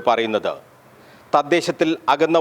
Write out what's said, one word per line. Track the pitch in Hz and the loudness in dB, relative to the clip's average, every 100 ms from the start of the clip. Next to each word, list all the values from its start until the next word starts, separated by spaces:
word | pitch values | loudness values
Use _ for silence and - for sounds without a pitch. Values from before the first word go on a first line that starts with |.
| 120 | 0
പറയുന്നത്. | 113 113 104 90 71 - - - - - - - 151 | 0 0 -4 -4 -8 -12 -20 -20 -20 -20 -20 -2 -2
തദ്ദേശത്തിൽ | 143 170 175 - 160 160 - 143 | 2 0 0 -2 -2 -2 0 0
അകന്ന | 160 165 | 2 0